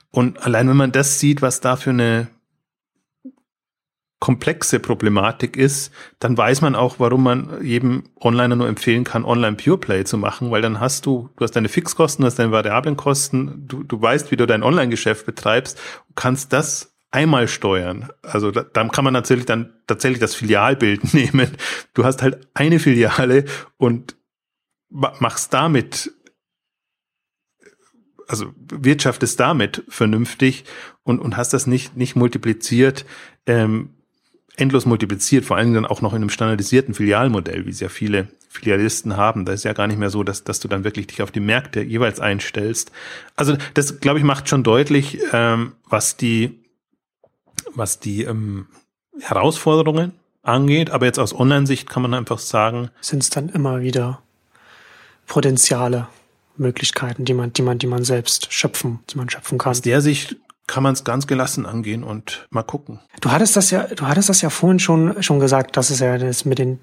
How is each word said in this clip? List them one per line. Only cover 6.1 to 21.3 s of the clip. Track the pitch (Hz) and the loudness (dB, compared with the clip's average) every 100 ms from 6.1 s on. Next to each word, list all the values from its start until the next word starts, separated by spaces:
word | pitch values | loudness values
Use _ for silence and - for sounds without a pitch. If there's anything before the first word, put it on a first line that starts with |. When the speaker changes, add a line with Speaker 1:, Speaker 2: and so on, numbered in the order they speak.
| - | -4
Speaker 1:
dann | 120 117 | 0 2
weiß | 110 135 | 2 4
man | 151 | 2
auch, | 113 123 - | 2 0 2
warum | 120 127 | 2 4
man | 127 127 135 - | 4 2 -4 -8
jedem | 135 120 123 127 - - | -2 0 0 -2 -6 -2
Onliner | 117 120 123 120 | 0 2 2 2
nur | 120 | -2
empfehlen | 107 123 117 | -2 0 0
kann, | 123 117 117 | 0 -4 0
Online | 120 110 104 | 0 0 0
Pure | 139 185 | 0 0
Play | - 95 | 0 -2
zu | 95 110 | -2 -2
machen, | 104 - 120 | -4 -4 -2
weil | 107 | 0
dann | 113 110 | 0 -2
hast | 127 - | -4 -2
du, | 143 123 120 - | -2 -2 -4 -6
du | |
hast | 117 | -2
deine | 117 107 | 0 0
Fixkosten, | 90 - - 151 - | -2 -2 2 2 2
du | 127 | 0
hast | - | 2
deine | 113 | 2
variablen | 110 104 117 151 143 | 2 2 0 0 -2
Kosten, | 143 139 - 131 139 147 139 | 0 0 0 -2 -4 -8 -12
du, | 127 | -12
du | 143 110 | -8 0
weißt, | 113 143 143 | 2 2 0
wie | - | 0
du | 120 | 2
dein | 107 | 4
Online-Geschäft | 120 170 123 113 113 110 - | 4 2 2 0 -2 -2 -6
betreibst, | - - 120 131 - - - _ | -6 0 0 -2 -12 -16 -18 _
kannst | - 127 135 - | -4 -2 -2 0
das | 131 156 - - _ - | -2 -2 -6 -10 _ -6
einmal | 131 156 147 110 | 0 4 4 2
steuern. | - 101 92 90 101 127 - | -2 -2 0 -2 -8 -12 -16
Also | - 104 104 | -6 -2 0
da, | 110 | -2
dann | - 110 113 | -2 -2 0
kann | - | 0
man | 135 | 2
natürlich | 127 - 123 | 2 2 0
dann | 123 113 117 _ - | 0 -2 -4 _ -6
tatsächlich | 110 127 120 | -2 0 0
das | 110 | -2
Filialbild | - 110 101 117 135 110 101 - | -2 2 4 4 2 2 0 2
<laughs> | |
nehmen. | 147 120 | 2 4